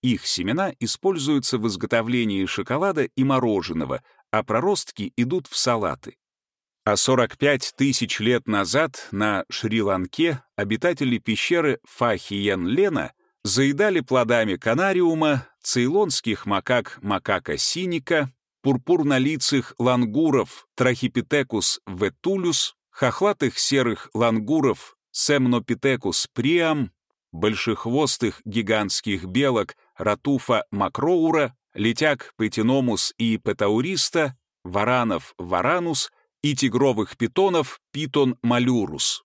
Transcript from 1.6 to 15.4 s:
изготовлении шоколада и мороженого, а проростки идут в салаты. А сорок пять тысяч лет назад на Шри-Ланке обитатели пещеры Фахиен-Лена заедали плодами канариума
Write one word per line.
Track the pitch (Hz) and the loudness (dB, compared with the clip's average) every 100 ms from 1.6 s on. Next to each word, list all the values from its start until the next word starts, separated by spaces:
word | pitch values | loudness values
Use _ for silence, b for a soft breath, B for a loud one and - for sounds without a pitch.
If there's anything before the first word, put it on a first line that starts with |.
| 110 | -2
изготовлении | 95 104 117 113 123 113 98 95 | -4 -2 -2 0 0 0 0 -2
шоколада | - 98 131 196 165 | -4 -4 -2 0 0
и | 135 - | -2 0
мороженого, | 131 135 123 104 90 80 69 64 b b b | 0 2 2 0 0 -6 -4 -6 b b b
а | 110 | -2
проростки | 107 107 170 202 - - 101 - | 0 0 0 -2 -4 -8 -10 -2
идут | 120 180 139 | -2 -2 -4
в | - | -4
салаты. | - 120 95 67 - - _ _ _ _ _ _ - | 0 0 -2 -4 -12 -20 _ _ _ _ _ _ 0
А | 104 | 0
сорок | - 131 117 - | 2 2 2 0
пять | 143 139 - - | 0 0 -2 -2
тысяч | 139 131 123 - | 0 0 -2 -2
лет | 107 123 - | 0 0 0
назад | 104 92 127 160 131 - | -2 0 0 0 -4 -10
на | 98 107 101 - | -2 0 -2 -4
Шри-Ланке | - 110 110 104 95 92 - 165 135 _ - | -6 -2 0 0 0 -2 0 0 0 _ -8
обитатели | 101 110 - 175 131 120 | -4 0 0 0 0 -2
пещеры | - 110 - 175 156 127 _ | -2 -2 0 2 2 -2 _
Фахиен-Лена | - 120 101 - 101 101 95 87 135 196 147 73 _ _ _ | -2 0 0 -4 -2 0 0 0 2 2 0 -6 _ _ _
заедали | 104 101 139 143 214 185 | -4 2 2 2 2 2
плодами | 127 131 113 120 110 90 | 2 2 4 2 2 0
канариума | - 120 190 185 175 160 156 139 | 0 2 2 2 2 2 2 0